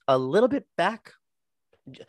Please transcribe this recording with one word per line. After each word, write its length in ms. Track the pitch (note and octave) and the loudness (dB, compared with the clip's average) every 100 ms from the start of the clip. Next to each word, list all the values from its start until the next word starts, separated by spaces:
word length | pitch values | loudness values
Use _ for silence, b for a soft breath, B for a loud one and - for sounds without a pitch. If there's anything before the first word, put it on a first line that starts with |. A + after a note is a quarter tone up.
| - | 0
a 100 | C3 | 0
little 300 | C3 F#3 B3 | 2 2 2
bit 180 | C#4 - - | -2 -6 -4
back, 360 | F3+ A3+ - _ _ _ _ _ _ _ - | -4 -4 -14 _ _ _ _ _ _ _ -20
you 60 | |
know 60 | |
what 100 | - | -20